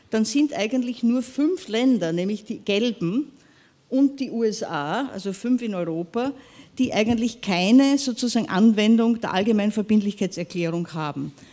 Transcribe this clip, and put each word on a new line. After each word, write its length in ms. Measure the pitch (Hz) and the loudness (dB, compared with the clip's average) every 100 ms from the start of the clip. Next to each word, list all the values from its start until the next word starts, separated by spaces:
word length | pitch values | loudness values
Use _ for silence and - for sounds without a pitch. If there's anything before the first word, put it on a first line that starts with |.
| _ | _
dann 140 | 220 | -2
sind 280 | 220 285 294 | 0 2 0
eigentlich 500 | - 214 262 240 233 | 0 -2 -2 -4 -2
nur 200 | 233 247 | 0 0
fünf 440 | 240 - 302 359 - | -2 -2 -2 -2 -4
Länder, 460 | 220 262 233 165 | 0 2 2 2
nämlich 320 | 170 190 208 | -2 -2 -4
die 140 | - 233 | -8 -8
gelben 760 | - 202 240 214 170 220 302 - _ _ _ _ - | -2 0 0 -2 -2 -2 -6 -10 _ _ _ _ -4
und 320 | 262 277 277 | 2 2 0
die 100 | 262 | -6
U 140 | 226 | -2
S 180 | 226 208 | -2 -2
A, 460 | - 156 143 202 269 | -6 -4 -4 -4 -4
also 240 | - 196 | -8 -8
fünf 300 | 190 233 254 | -6 -2 0
in 120 | 233 | -2
Europa, 580 | 190 170 165 170 233 262 277 - - - - | -4 -4 -4 -6 -4 -4 -6 -14 -20 -12 -4
die 140 | 254 | 0
eigentlich 480 | 196 214 233 233 - | 2 2 0 -2 -4
keine 580 | - 175 185 254 277 277 | -2 0 6 6 6 4
sozusagen 500 | 269 233 247 226 - | 0 -4 -2 0 0
Anwendung 720 | 185 226 208 214 226 226 233 | 4 4 6 4 4 4 0
der 140 | 202 | -2
Allgemeinverbindlichkeitserklärung 1600 | 185 202 214 208 214 208 214 202 196 190 170 175 180 170 170 170 | 0 2 2 0 -2 2 2 0 -2 -4 -4 -8 -4 -4 -4 -6
haben. 400 | 165 151 143 139 - - | -6 -6 -6 -10 -12 -20